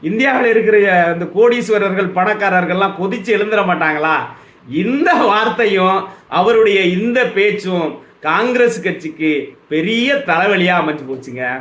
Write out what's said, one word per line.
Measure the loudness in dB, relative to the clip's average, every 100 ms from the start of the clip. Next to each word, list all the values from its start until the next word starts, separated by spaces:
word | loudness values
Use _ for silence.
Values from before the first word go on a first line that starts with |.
இந்தியாவில் | -4 0 0 2 2
இருக்கிற | 2 4 4 4 4 2
இந்த | 0 -4
கோடீஸ்வரர்கள், | 2 4 4 0 0 0 -2 -2 0
பணக்காரர்கள்லாம் | -2 0 0 0 0 0 -2 -2
கொதிச்சு | -4 -4 -2
எழுந்துட | 0 0 0
மாட்டாங்களா? | 0 0 0 0 0 0 -4 -14 -20 -20 -8
இந்த | -4 -2 0 2
வார்த்தையும் | 2 2 2 0 0 0 2 2 0 -4 -16 -6
அவருடைய | 0 2 4 4 2
இந்த | 2 0 0 0 0
பேச்சும் | 0 0 0 -4 -4 -4 -8 -20 _
காங்கிரஸ் | -2 0 0 2 2 0
கட்சிக்கு | -6 -6 -10 -4 -2 -2 -4 -14 _
பெரிய | -4 -2 -2 0 -2
தலைவலியா | 0 0 2 2 2 0
அமைஞ்சு | -2 -4 -8
போச்சுங்க. | -12 -10 -8 -6 -6